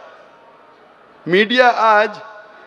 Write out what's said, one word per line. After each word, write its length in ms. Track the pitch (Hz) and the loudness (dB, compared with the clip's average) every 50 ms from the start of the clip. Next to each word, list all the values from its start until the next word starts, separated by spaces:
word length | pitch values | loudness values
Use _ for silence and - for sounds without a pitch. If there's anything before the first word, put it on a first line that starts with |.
| - - - - - - - _ _ - _ _ _ _ _ _ _ _ _ _ _ _ _ - - 156 | -20 -20 -20 -20 -20 -20 -20 _ _ -20 _ _ _ _ _ _ _ _ _ _ _ _ _ -14 -6 -2
media 400 | 175 196 220 208 247 254 254 240 | 0 0 0 0 0 2 2 2
आज 420 | 220 - 220 226 214 208 220 220 196 - - - - - - - - - - | 2 0 0 2 2 2 0 -2 -6 -14 -20 -20 -20 -20 -20 -20 -20 -18 -8